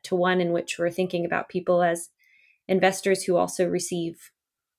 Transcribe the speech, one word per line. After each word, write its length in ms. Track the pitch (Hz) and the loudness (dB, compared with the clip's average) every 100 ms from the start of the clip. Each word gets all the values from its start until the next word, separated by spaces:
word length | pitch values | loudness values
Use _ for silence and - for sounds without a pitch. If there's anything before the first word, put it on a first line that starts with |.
to 100 | - | -4
one 260 | 180 180 185 | 0 2 2
in 120 | 175 | 2
which 260 | 170 - - | 0 -2 -4
we're 120 | 175 | -4
thinking 340 | 175 180 180 | -2 -2 -2
about 240 | 175 175 - | -2 -4 -4
people 340 | 180 175 175 | -6 0 2
as 280 | 175 170 - _ _ _ _ _ - | 2 0 -6 _ _ _ _ _ -2
investors 560 | 190 185 190 202 190 | 2 2 2 0 0
who 120 | - 175 | 2 0
also 320 | 180 - 175 | 0 0 0
receive 640 | 175 180 180 165 165 - _ _ _ _ | 0 -4 -6 -6 -8 -18 _ _ _ _